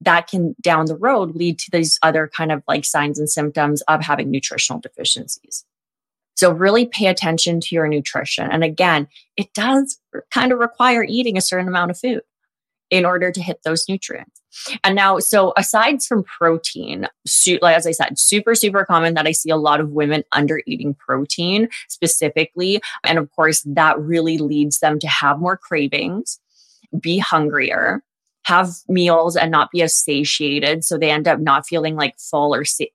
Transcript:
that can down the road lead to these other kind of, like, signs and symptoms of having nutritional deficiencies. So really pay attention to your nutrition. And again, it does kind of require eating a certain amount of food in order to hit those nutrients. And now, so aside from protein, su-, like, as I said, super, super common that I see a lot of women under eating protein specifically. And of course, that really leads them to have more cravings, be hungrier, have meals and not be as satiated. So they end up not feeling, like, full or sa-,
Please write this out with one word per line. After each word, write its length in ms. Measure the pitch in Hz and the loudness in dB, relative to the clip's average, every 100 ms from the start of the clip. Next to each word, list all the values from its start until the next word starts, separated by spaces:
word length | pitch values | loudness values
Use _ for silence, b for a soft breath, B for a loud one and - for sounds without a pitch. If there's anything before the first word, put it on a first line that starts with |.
that 260 | - 170 170 | 2 2 2
can 280 | 190 170 - | -2 -2 0
down 260 | 175 160 160 | 2 2 2
the 100 | 156 | 0
road 380 | 220 254 180 | 0 2 0
lead 240 | 165 170 160 | -2 -2 -2
to 100 | - | -2
these 280 | 170 160 - | 0 0 2
other 280 | 160 160 156 | 2 2 0
kind 180 | - 160 | -4 -4
of, 100 | 151 - | -2 -2
like, 160 | 147 | -4
signs 340 | 143 156 147 147 | -2 -2 -2 -2
and 100 | 151 | -4
symptoms 520 | - 151 151 147 147 | -2 -2 0 0 0
of 200 | - 156 | 0 0
having 280 | 156 - 123 | 0 -2 -2
nutritional 500 | 139 - 139 - - | -4 -4 -4 -4 -4
deficiencies. 840 | - - - - - - _ - - _ _ _ _ _ _ - | -12 -8 -4 -4 -6 -12 _ -16 -16 _ _ _ _ _ _ -4
So 140 | 180 | -2
really 360 | 165 190 220 240 | 0 2 2 0
pay 200 | 226 196 | 0 0
attention 540 | 180 - 165 - 170 | 0 -2 -2 -2 -2
to 140 | 165 | -2
your 140 | 165 156 | -2 -2
nutrition. 600 | 151 143 135 131 - - | -2 -4 -6 -6 -6 -4
And 140 | 160 | -2
again, 440 | 160 156 180 156 143 b b - | -2 0 2 2 -2 b b -10
it 160 | 196 | -8
does 440 | - 226 269 269 - _ - - | -4 0 2 0 -6 _ -16 -6
kind 220 | 269 254 | 0 2
of 60 | 247 | 2
require 460 | 233 - 254 240 - | 0 0 2 2 0
eating 280 | 233 247 190 | -2 -2 -2
a 60 | |
certain 260 | - 185 185 | -2 -2 -2
amount 220 | 180 175 | -2 -2
of 80 | 180 | -2
food 240 | 254 233 - _ _ _ _ _ - | -4 -4 -6 _ _ _ _ _ 0
in 140 | 185 | 2
order 280 | 175 180 180 | 2 2 0
to 100 | 175 | -4
hit 180 | 175 165 | -6 -6
those 240 | 156 165 - | -4 -2 -2
nutrients. 520 | 190 - - - _ _ B B 220 | -6 -6 -14 -16 _ _ B B -2
And 100 | 196 | 0
now, 240 | 196 196 190 | 4 4 4
so 340 | - 214 190 - | 2 2 4 2
aside 440 | - 220 233 277 | 2 2 2 0
from 200 | - 226 | 0 -2
protein, 840 | 185 - 170 165 - - - 185 - - - | -2 0 0 0 -4 -10 -10 -8 -8 -10 -2
su-, 320 | - - 175 | 2 2 4
like, 160 | 175 165 | 4 4
as 120 | 170 | 2
I 20 | |
said, 300 | 165 - 139 | 0 -2 0
super, 340 | - 208 208 | 0 2 2
super 300 | 226 208 196 | 2 2 0
common 300 | 190 170 165 | 2 2 2
that 120 | 165 151 | 0 0
I 60 | |
see 180 | - 160 | -2 0
a 60 | 156 | 0
lot 240 | 151 147 | 2 2
of 100 | 156 | 0
women 320 | 147 147 151 - | 0 0 0 -2
under 320 | 143 147 156 | 0 0 -2
eating 300 | - 123 143 | -6 -6 -6
protein 720 | 143 - 131 143 - 175 202 233 B B | -6 -4 -4 -4 -4 -2 0 0 B B
specifically. 920 | - 165 - 156 156 160 - 185 202 - B | -4 -2 0 -2 0 -2 -2 -2 -2 -4 B
And 160 | - 165 | -2 0
of 100 | 147 | 0
course, 300 | - 160 147 147 | 0 2 2 -2
that 320 | 143 156 151 | 2 4 2
really 400 | 151 170 160 160 | 0 0 0 0
leads 400 | 147 147 147 143 | 0 0 0 2
them 220 | 156 151 | 0 0
to 80 | 156 | -2
have 320 | 147 143 143 | 0 0 0
more 160 | 175 185 | 0 -4
cravings, 840 | - 165 139 147 170 185 - - _ b b b b 165 | -4 -2 -2 -2 -4 -6 -8 -12 _ b b b b -8
be 180 | 165 180 | -2 -2
hungrier, 880 | 170 165 151 143 127 - - - - _ _ _ | 2 2 2 0 -2 0 -2 -2 -8 _ _ _
have 260 | - 175 185 170 - | 0 2 2 -4 -2
meals 500 | 185 175 165 165 170 | 2 4 4 4 2
and 140 | 165 | 2
not 220 | 156 - | 2 2
be 100 | 170 | 0
as 140 | 165 - | 0 0
satiated. 880 | - 147 147 - 147 143 143 160 | 0 -2 -2 -2 -2 -2 0 -2
So 140 | 160 160 | -2 0
they 120 | 156 | 0
end 160 | 151 156 | 2 2
up 140 | 143 | 2
not 260 | 156 139 - | 2 2 0
feeling, 300 | 170 160 156 | -2 -2 -2
like, 200 | 143 - | -4 -6
full 340 | - 151 147 | -6 0 2
or 100 | 135 | 0
sa-, 200 | 147 - 147 | -2 -4 -6